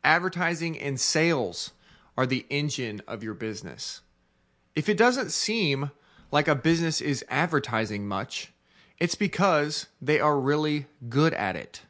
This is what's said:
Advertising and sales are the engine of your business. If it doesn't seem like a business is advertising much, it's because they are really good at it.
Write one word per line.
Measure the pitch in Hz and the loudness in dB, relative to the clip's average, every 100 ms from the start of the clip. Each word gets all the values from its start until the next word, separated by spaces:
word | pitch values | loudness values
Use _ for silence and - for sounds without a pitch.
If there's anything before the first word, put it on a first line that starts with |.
Advertising | 143 165 180 175 170 170 165 160 | 4 4 2 -2 -2 -2 -4 -4
and | 143 135 | -4 -2
sales | - 156 165 156 98 87 - _ _ - _ - | 0 2 4 2 0 -4 -10 _ _ -20 _ -2
are | 127 | 0
the | 127 - | 0 -2
engine | 143 147 143 120 104 - | -2 -2 -4 -6 -6 -10
of | 110 | -8
your | 110 | -8
business. | 107 110 104 87 64 - - _ _ _ _ _ _ _ - | -6 -6 -6 -10 -12 -12 -12 _ _ _ _ _ _ _ -4
If | 151 | 0
it | 202 | 4
doesn't | 240 254 185 | 4 4 -2
seem | - - 226 170 135 143 - _ - - | -2 -2 0 2 0 -2 -8 _ -20 -2
like | 147 151 | 0 2
a | |
business | 139 160 165 165 156 | 2 4 2 2 0
is | - 135 - | -2 -4 -2
advertising | 135 165 151 - 110 110 104 101 | -2 2 0 0 -2 -2 -4 -2
much, | 95 95 - - _ _ _ _ _ | -4 -4 -8 -12 _ _ _ _ _
it's | 170 - | -4 0
because | 202 - 190 156 147 - - _ | -2 2 4 4 0 -4 -10 _
they | 135 151 | 0 2
are | 151 143 | 4 2
really | 131 151 151 147 139 _ 120 | 2 0 0 -2 -6 _ -2
good | 127 160 | 2 2
at | - 98 85 | 2 -4 -4
it. | - - - | -10 -16 -20